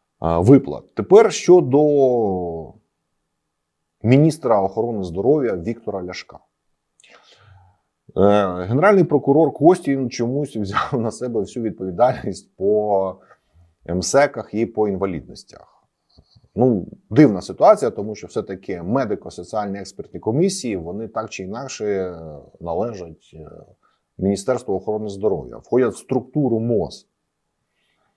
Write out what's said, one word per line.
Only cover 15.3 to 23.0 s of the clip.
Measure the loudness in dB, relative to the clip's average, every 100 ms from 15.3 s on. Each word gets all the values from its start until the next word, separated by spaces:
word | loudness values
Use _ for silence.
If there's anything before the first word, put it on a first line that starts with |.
| -20 -20 -20 -20 _ _ _ _ _ _ _ _ 0
Ну, | 2 2 -4 -16 -4
дивна | 4 6 4
ситуація, | -6 2 4 6 2
тому | -4 -8
що | -10 -10
все-таки | -8 -8 -10 -8 -8
медико-соціальні | -4 -2 -2 -6 -8 -16 -10 -6 -6 -8
експертні | -12 -16 -16 -10
комісії, | -4 0 0 -2 -6 -6
вони | -6 -10 -10
так | -8 -10
чи | -10
інакше | -10 -10 -12 -8 -4 -4 -4 -8 -14 -16 -20 -14
належать, | -8 -4 -4 -8